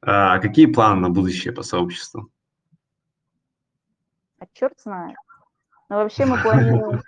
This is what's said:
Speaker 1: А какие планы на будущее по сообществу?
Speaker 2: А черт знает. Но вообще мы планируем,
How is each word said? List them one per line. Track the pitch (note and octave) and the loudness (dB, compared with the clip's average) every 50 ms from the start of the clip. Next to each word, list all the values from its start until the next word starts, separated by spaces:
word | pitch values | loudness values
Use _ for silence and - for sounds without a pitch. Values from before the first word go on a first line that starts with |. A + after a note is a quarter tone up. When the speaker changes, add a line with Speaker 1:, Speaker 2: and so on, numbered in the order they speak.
| - | -2
Speaker 1:
А | - G2 G2+ G2 F#2+ F#2 F#2+ | 0 0 2 2 2 2 0
какие | F#2 G#2 - D#3 D#3 | 0 0 6 6 6
планы | B2+ G#2+ A#2+ A2 G#2+ G2+ F#2 F#2 | 6 6 4 4 4 2 2 0
на | F2+ | 0
будущее | F2 F#2 F#2 F#2 F2+ - - F#2 F2 | 0 0 -2 -2 -4 -6 -8 -10 -10
по | F2 E2+ | -10 -10
сообществу? | - - F2+ F2 F2 F2 - - - _ - G#2+ - _ _ _ _ _ _ _ _ _ _ _ _ _ _ _ _ _ _ _ _ _ _ _ _ _ _ _ _ _ _ _ _ _ _ _ _ _ _ _ _ _ _ | -6 -4 -4 -4 -4 -6 -12 -16 -14 _ -16 -18 -18 _ _ _ _ _ _ _ _ _ _ _ _ _ _ _ _ _ _ _ _ _ _ _ _ _ _ _ _ _ _ _ _ _ _ _ _ _ _ _ _ _ _
Speaker 2:
А | - _ _ | -20 _ _
черт | - B3+ - - _ | -6 -6 -6 -6 _
знает. | _ A3 G3+ F3+ E3+ - - - - _ - _ _ _ _ _ _ _ _ _ _ _ | _ -14 -12 -12 -12 -14 -16 -20 -20 _ -20 _ _ _ _ _ _ _ _ _ _ _
Но | G3+ G#3 | -4 -2
вообще | G#3+ G#3+ - - C#4 | -2 -2 -2 -2 -2
мы | C4 B3+ A#3 | 0 0 0
планируем, | - A3 A3 - - - A3+ - G#3+ G#3 G#3 - - | 0 2 4 4 4 4 2 0 0 -2 -6 -8 -8